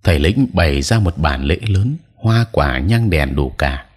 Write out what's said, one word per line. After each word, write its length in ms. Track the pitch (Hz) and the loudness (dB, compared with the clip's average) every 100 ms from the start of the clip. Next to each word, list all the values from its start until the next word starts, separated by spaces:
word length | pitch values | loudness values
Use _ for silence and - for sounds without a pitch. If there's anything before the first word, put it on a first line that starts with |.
thầy 160 | - 78 | 2 2
lĩnh 280 | 78 127 127 | 2 2 0
bày 280 | 87 82 69 | 2 2 0
ra 180 | 69 113 | 0 0
một 180 | 95 - | 0 0
bàn 260 | 78 67 | -2 0
lễ 140 | 69 87 110 | -2 -2 0
lớn, 300 | 95 117 156 _ _ | 0 0 -4 _ _
hoa 300 | 113 113 117 | 0 0 0
quả, 280 | - 71 65 | 0 0 0
nhang 300 | 71 117 113 | 0 0 2
đèn 260 | 82 69 69 | 0 0 -2
đủ 140 | 67 | -4
cả. 360 | - 69 69 - | -2 -4 -4 -12